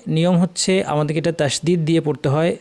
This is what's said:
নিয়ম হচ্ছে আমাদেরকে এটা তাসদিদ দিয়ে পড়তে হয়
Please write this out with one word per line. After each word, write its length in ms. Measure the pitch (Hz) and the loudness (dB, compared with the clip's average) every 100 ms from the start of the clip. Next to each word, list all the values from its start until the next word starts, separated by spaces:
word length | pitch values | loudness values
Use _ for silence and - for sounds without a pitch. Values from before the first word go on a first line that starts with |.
| - | -2
নিয়ম 320 | 156 175 175 | 0 2 2
হচ্ছে 460 | 180 - - 190 185 | 0 -2 0 0 0
আমাদেরকে 320 | 147 151 156 | -2 0 -2
এটা 140 | 165 | -2
তাসদিদ 520 | 160 143 - 156 175 | 0 -2 -2 0 0
দিয়ে 160 | 156 165 | 2 0
পড়তে 280 | 151 143 147 | 0 -2 0
হয় 280 | 147 170 - | 0 0 -2